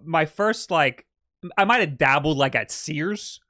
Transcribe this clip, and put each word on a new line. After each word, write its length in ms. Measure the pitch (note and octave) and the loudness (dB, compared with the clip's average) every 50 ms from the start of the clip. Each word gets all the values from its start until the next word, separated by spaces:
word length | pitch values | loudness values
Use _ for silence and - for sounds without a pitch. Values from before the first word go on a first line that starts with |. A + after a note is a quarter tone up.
my 240 | - D#3+ E3 D#3+ D#3 | -8 -4 -2 -2 -2
first, 460 | D3+ - - G3 E3 - - - - | -2 -2 -2 -2 -2 -2 -4 -4 -2
like, 340 | F3+ D#3+ D3 C3 - - - _ _ _ _ _ _ _ - F3+ - | 0 0 0 0 -2 -6 -14 _ _ _ _ _ _ _ -18 -2 0
I 80 | - G3 | 2 4
might 160 | G#3 A#3+ B3 | 4 4 4
have 160 | G3+ D3+ C#3 | 2 0 0
dabbled, 400 | A#2 D3 C3 C3+ D3 C#3 D#3 D3+ | 2 2 4 4 2 2 0 2
like, 180 | C3+ C#3 C3+ B2 | 2 2 2 0
at 160 | A#2 A2 - | -2 -4 -4
Sears. 720 | - - - - D#3 D3 D#3 G3 G#3 G3+ - - - - _ | -8 -10 -8 -8 -6 -6 -4 -6 -6 -8 -10 -14 -16 -18 _